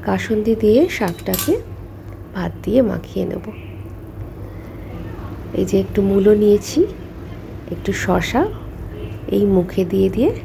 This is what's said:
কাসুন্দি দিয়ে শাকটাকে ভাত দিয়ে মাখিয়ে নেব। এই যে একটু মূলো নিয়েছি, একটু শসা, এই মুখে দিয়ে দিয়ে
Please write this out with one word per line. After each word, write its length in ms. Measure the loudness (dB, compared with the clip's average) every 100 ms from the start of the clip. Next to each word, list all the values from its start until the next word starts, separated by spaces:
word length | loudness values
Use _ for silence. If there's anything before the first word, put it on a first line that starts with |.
| 0
কাসুন্দি 460 | -2 0 0 2 4
দিয়ে 260 | 6 6 6
শাকটাকে 640 | 2 -2 -2 -4 -2 0 0 -2 -14 -14 -14 -16 -16 -10
ভাত 180 | -4 -4 -4
দিয়ে 160 | 2 4
মাখিয়ে 440 | 4 0 -4 -4 -4
নেব। 200 | -4 -8 -12 -12 -12 -12 -12 -14 -12 -12 -12 -12 -12 -12 -12 -12 -10 -10 -10 -10 -10 -6
এই 120 | -2 0
যে 100 | 2
একটু 160 | 2 2
মূলো 300 | 4 6 6 8
নিয়েছি, 380 | 8 6 4 2 2 0 -12 -14 -14 -12 -12 -12 -10
একটু 200 | -6 -4 -2
শসা, 380 | 0 0 2 0 0 -2 -10 -10 -10 -10 -10 -10 -2 2
এই 80 | 4
মুখে 380 | 4 2 0 0
দিয়ে 220 | 2 2
দিয়ে 200 | 4 2 0